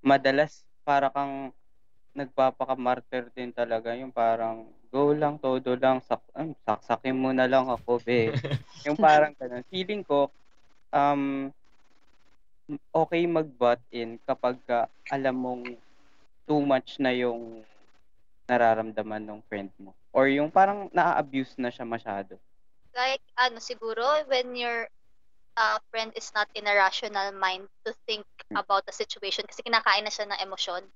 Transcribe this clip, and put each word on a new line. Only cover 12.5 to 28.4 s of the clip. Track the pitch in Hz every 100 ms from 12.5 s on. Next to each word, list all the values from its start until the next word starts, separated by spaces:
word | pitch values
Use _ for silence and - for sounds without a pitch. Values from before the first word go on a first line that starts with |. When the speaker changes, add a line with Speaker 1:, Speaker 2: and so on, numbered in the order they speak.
| - - 147 -
Speaker 1:
okay | 165 160 170 170
mag-butt | 165 156 127 123 120 -
in | 120 117 113
kapag | - 131 127 123
ka | - 120 113 - -
alam | 139 135
mong | 127 127 123 123 120 - - - - - - -
too | 151
much | 143 131 - -
na | 135
yung | 123 123 117 117 113 110 - - - - - - - -
nararamdaman | 123 117 110 110 107 107 107
ng | 107 107 -
friend | 104 98 -
mo. | 98 - -
Or | - 135
yung | 139 151
parang | 190 196 202 196
na-abuse | - 170 160 143 135 131
na | - 123
siya | - 117
masyado. | 117 117 98 95 95 - - - - -
Speaker 3:
Like, | 247 254 269 - -
ano, | 254 233
siguro, | - 240 226 226 247 302 285
when | 262 247
your, | 247 240 233 226 - - - - - -
uh, | - 220 220 -
friend | 233 220
is | 226 -
not | 214 208
in | 214 208
a |
rational | 202 190 - 220 202 196
mind | 196 190 185 202 -
to | 220 226
think | - 214 208 -